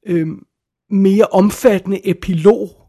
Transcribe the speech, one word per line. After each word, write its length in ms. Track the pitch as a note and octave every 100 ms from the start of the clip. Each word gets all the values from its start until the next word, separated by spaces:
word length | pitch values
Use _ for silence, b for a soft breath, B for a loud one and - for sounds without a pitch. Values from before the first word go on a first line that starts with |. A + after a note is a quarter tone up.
| -
øh, 200 | F3 D#3+ - _ _ _ _ _
mere 360 | G3+ G3 G3 G#3
omfattende 800 | G3 G#3 - B3+ G3 F#3 G3 G3
epilog 720 | F3 - E3+ F3 A3 G3 _